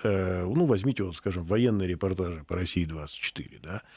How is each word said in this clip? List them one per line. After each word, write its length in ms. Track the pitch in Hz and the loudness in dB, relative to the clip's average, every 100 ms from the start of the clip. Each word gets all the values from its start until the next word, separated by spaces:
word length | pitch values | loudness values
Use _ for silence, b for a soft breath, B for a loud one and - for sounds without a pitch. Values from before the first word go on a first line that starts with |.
э, 420 | 110 98 92 90 | 0 2 2 0
ну, 220 | 90 143 165 | 0 2 4
возьмите, 360 | 104 127 127 | 4 2 0
вот, 140 | 95 82 | -4 -4
скажем, 280 | 101 90 | -4 -2
военные 440 | 85 107 120 104 92 | 0 4 4 4 2
репортажи 560 | 87 95 92 87 82 76 | 0 0 0 -2 -4 -6
по 100 | 87 | -4
России 280 | 90 90 | 0 0
двадцать 320 | 82 80 73 - | 0 -4 -10 -8
четыре, 400 | - - - - | -8 -6 -12 -14
да, 200 | 80 98 B | -10 -10 B